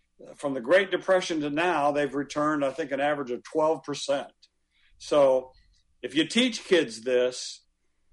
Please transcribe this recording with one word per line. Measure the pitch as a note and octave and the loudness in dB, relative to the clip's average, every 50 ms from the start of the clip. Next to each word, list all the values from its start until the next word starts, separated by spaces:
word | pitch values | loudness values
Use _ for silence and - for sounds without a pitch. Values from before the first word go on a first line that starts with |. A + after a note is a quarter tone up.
| _ _ _ _ - | _ _ _ _ -20
uh, | - - | -20 -14
from | - - C#3+ C3+ | -8 -6 -6 -4
the | C3 | -4
Great | A2+ B2+ F3 G3 G3 F#3 | 2 4 4 4 4 2
Depression | F3+ F3 - F#3+ F#3+ F3+ F3+ - E3+ D#3 | -2 -2 0 2 2 2 2 -2 -4 -4
to | D3 D3 | -4 -2
now, | C#3+ D#3 F3 F3+ E3 D3 C#3+ D3 | -2 0 0 0 0 2 0 2
they've | C#3+ D3 D3 C#3 C3+ | 2 0 -2 -2 -2
returned, | C#3+ D3 C#3+ - D3+ D3 D3+ D#3 D3 C#3 | -6 -6 -4 -4 -2 -2 0 0 0 -2
I | C3+ | -2
think, | C3 E3 D#3+ C3+ C#3 | -4 -6 -6 -6 -4
an | C3+ | -2
average | C#3+ D3 D3+ C#3+ C3+ A#2+ | -2 -2 -2 -2 -4 -6
of | B2 A#2 - | -8 -8 -8
twelve | - - D#3+ D#3 D#3 D#3+ - - | -6 -2 0 2 2 0 -2 -4
percent. | D3 C#3 - - - C#3 C3+ A#2 - _ _ - _ _ _ _ _ _ _ _ _ _ | -8 -8 -8 -4 -2 -2 -4 -4 -10 _ _ -20 _ _ _ _ _ _ _ _ _ _
So | _ - - D#3+ D3 C#3 C3 C3 C3 - - _ _ _ _ _ _ _ _ _ _ | _ -4 2 4 6 6 6 4 2 0 -6 _ _ _ _ _ _ _ _ _ _
if | - A#2+ B2+ | -12 -4 -2
you | D#3 D#3 | -2 -2
teach | - - A#3 B3+ B3 A3 - - | 2 2 2 2 2 -2 -6 0
kids | - F#3 E3 C#3+ A#2 A2+ A2+ | 2 2 2 2 0 -6 -8
this | A2+ B2+ B2+ B2 B2 B2+ B2+ - - - - - _ _ _ _ _ _ _ _ _ _ | -2 0 2 2 2 0 -2 -6 -12 -14 -14 -18 _ _ _ _ _ _ _ _ _ _